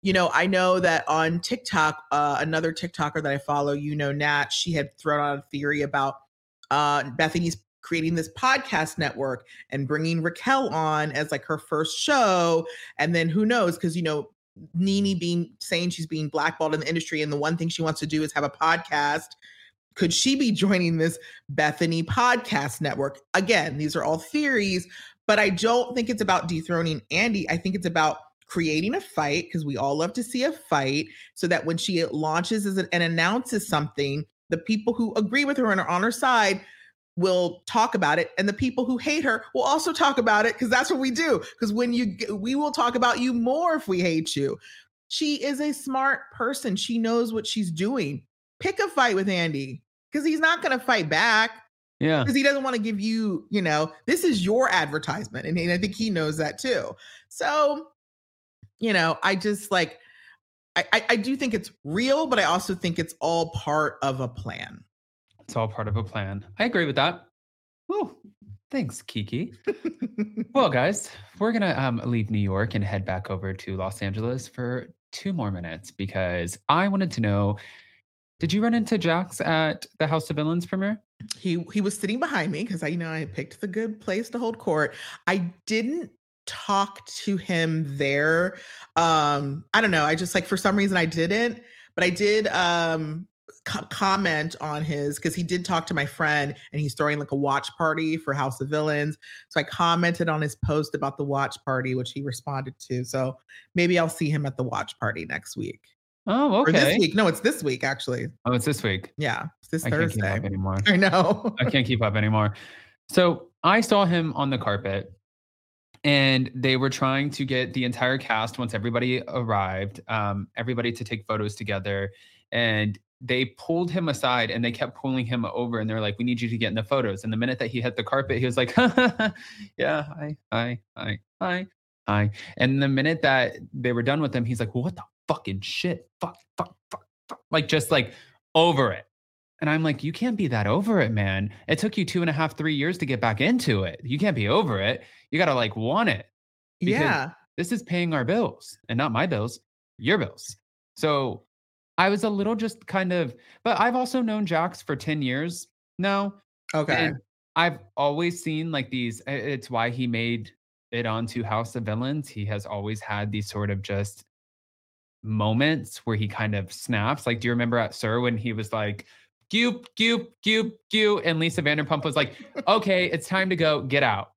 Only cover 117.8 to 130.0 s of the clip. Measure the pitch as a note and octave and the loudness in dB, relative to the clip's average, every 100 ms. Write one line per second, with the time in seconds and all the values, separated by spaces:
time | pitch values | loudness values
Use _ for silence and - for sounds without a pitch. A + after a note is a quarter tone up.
117.8 | B2 A#2+ B2+ C3+ - A2 A2+ - A#2+ G#2+ | -2 0 0 0 0 0 0 -4 -4 -2
118.8 | A#2 A#2 B2 B2+ - B2+ A#2 G2+ F#2+ F#2+ | -2 0 0 -2 -2 -4 0 0 0 -2
119.8 | G2+ - - A2+ G#2 G2+ F#2+ - A#2 A#2+ | -6 -8 -4 -2 0 -2 -6 -8 -4 -2
120.8 | A#2 A#2 A#2 A2+ - G#2+ G#2 G2+ G#2 G2 | -2 -4 -6 -8 -4 -2 -2 -6 -4 -4
121.8 | G2 G2 G2 - - _ _ A#2 A#2 G#2+ | -2 -4 -4 -10 -20 _ _ 0 2 2
122.8 | G#2+ G2+ _ _ B2 B2+ C3 - - E3 | 0 -2 _ _ -2 0 0 -6 -2 0
123.8 | F3+ E3 E3 C#3 C3 B2 A2 A#2 A#2 A#2 | 0 0 -2 0 2 2 0 0 -2 -2
124.8 | C3 - C3+ C3 A#2 B2 A2 - A#2+ A#2 | -6 -4 -4 -2 -2 -2 -2 -2 -2 -2
125.8 | A2 A2 G#2+ G#2 A#2+ A#2+ A#2 A#2 A2 G#2+ | -2 -2 -2 -2 -2 -2 -2 -2 -2 -2
126.8 | G#2+ C#3 A#2 G2 A2 A2+ B2 B2+ C#3+ B2 | 0 0 0 -4 -4 -2 -2 -2 -4 -2
127.8 | B2 A#2+ - C3+ C3+ B2 B2+ A#2+ B2+ - | -4 -4 -2 -2 0 -2 0 0 2 4
128.8 | B3 - B3 - A3 - - - G#3 - | 4 4 2 2 -2 -2 -18 -18 -18 -2
129.8 | - D3+ | 0 0